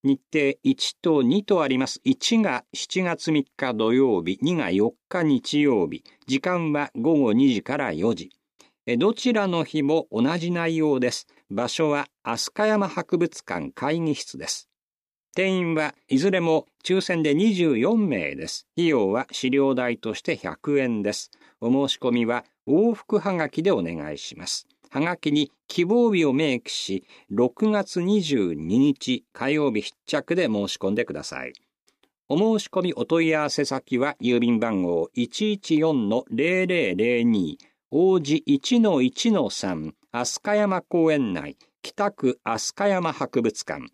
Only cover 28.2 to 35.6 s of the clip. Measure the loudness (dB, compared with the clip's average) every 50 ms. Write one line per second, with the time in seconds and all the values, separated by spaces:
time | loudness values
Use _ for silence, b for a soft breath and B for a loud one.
28.2 | 2 0 0 0 0 0 -2 -4 -4 0 2 4 4 4 2 _ -2 -4 -4 -4
29.2 | _ _ _ -6 -2 0 0 2 0 0 0 -2 -6 -6 _ _ _ -4 -4 -4
30.2 | -2 -2 0 0 0 0 0 -2 -2 -4 -6 -4 -2 -2 -2 -2 -2 -4 -6 -10
31.2 | -10 -10 -12 -12 -12 -14 -16 -20 _ _ _ _ _ _ _ _ _ _ _ _
32.2 | _ _ 0 2 2 2 2 0 -2 -4 -4 -2 -2 -2 -4 -4 -2 0 0 2
33.2 | 2 2 0 0 0 -2 -2 -2 -2 -2 -4 -6 _ _ -2 0 0 -2 -2 _
34.2 | 0 2 2 4 4 2 2 2 2 0 0 0 0 0 0 0 -2 -2 _ -4
35.2 | -4 -4 -4 -2 -2 -2 -2 -4